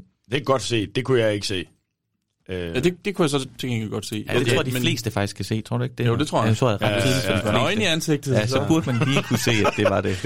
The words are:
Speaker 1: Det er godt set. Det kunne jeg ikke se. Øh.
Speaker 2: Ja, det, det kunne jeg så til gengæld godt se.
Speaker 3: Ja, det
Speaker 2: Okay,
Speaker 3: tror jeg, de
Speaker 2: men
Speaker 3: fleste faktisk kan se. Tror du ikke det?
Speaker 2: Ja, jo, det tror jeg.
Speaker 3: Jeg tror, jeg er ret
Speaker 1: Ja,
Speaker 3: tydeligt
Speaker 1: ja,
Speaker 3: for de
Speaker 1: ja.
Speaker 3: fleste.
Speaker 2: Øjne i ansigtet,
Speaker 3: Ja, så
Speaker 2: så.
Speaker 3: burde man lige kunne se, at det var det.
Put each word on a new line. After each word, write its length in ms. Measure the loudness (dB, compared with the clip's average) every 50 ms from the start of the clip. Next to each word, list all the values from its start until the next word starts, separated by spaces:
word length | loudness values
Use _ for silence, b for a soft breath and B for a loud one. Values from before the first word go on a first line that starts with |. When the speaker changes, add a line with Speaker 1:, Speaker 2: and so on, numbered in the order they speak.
| -10 _ _ _ _ -6
Speaker 1:
Det 60 | -6 -4
er 40 | 0
godt 180 | 2 0 2
set. 340 | 2 0 0 0 0 0 -2
Det 80 | -4 0
kunne 160 | 2 2 2
jeg 120 | 4 2 0
ikke 140 | 0 -2 -4
se. 180 | -4 -4 -6 -8 _ _ _ _ _ _ _ _ _ _ _ _ _ _ _ -10
Øh. 80 | -8 -6 -6 -4 -4
Speaker 2:
Ja, 40 | 0
det, 260 | 0 0 0 0 -6
det 100 | -6 -2
kunne 80 | 0 0
jeg 60 | 2
så 180 | 2 0 -2 -4 -10 -8
til 120 | -6 -4
gengæld 200 | -2 -2 -4 -4
godt 160 | -6 -6 -8
se. 200 | -6 -8 -8 -6 -2
Speaker 3:
Ja, 60 | 0
det 80 | 0
Speaker 2:
Okay, 100 | 2 2
Speaker 3:
tror 60 | 2 2
jeg, 60 | 0
de 60 | 0
Speaker 2:
men 100 | -2 -2
Speaker 3:
fleste 300 | 0 0 -2 -2 -4 -4
faktisk 240 | -2 -2 -2 -2 -4
kan 100 | -6 -6
se. 160 | -4 -4 -4
Tror 160 | -4 -4 -4 -4
du 60 | -4
ikke 120 | -4 -4 -2
det? 60 | 0
Speaker 2:
Ja, 60 | 0
jo, 60 | 2 0
det 100 | 0 0
tror 120 | 0 0
jeg. 60 | 2 2
Speaker 3:
Jeg 100 | 2 2
tror, 120 | 2 2
jeg 80 | 2 2
er 40 | 0 0
ret 40 | 0
Speaker 1:
Ja, 40 | 2
Speaker 3:
tydeligt 240 | 2 2 0 0 0
Speaker 1:
ja, 40 | 0
Speaker 3:
for 40 | 0
de 40 | 0
Speaker 1:
ja. 140 | 0 0
Speaker 3:
fleste. 140 | 0 0 0
Speaker 2:
Øjne 160 | 0 0 0
i 40 | 0
ansigtet, 480 | 0 0 0 0 0 -2 0 0 0 0
Speaker 3:
Ja, 120 | 2 2
så 60 | 2
Speaker 2:
så. 140 | 0 0 2 2
Speaker 3:
burde 240 | 2 2 2 2 0
man 140 | 0 2 2
lige 160 | 2 0 0
kunne 160 | 0 0 0
se, 120 | 0 2
at 220 | 2 2 2 2 2 2
det 80 | 2 2
var 120 | 4 2
det. 140 | 0 0 -2 -2 -2